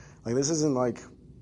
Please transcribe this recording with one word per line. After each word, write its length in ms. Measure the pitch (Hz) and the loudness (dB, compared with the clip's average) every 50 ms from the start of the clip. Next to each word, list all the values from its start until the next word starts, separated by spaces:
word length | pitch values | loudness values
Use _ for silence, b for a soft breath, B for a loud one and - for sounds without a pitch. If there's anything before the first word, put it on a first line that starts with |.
| B B B B B | B B B B B
Like, 120 | 113 120 | -2 0
this 120 | 131 139 147 | 2 2 2
isn't, 240 | 165 151 151 151 | 2 2 2 2
like, 300 | 131 123 127 123 110 - - - - - - - - - | 2 2 2 0 0 -4 -10 -18 -20 -20 -20 -20 -20 -20